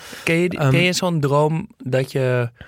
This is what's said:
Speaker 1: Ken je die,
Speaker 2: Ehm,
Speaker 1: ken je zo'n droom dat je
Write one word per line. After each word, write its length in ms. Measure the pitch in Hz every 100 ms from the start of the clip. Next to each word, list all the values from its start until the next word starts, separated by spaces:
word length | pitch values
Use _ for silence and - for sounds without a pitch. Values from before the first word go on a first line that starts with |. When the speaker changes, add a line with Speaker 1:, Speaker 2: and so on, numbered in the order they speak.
| - -
Speaker 1:
Ken 120 | - 165
je 120 | 175
die, 100 | 190
Speaker 2:
Ehm, 120 | 139
Speaker 1:
ken 120 | 170
je 100 | 180
zo'n 280 | 175 180 165
droom 480 | 139 143 151 160 - -
dat 280 | 127 131 131
je 380 | 139 127 123 120 -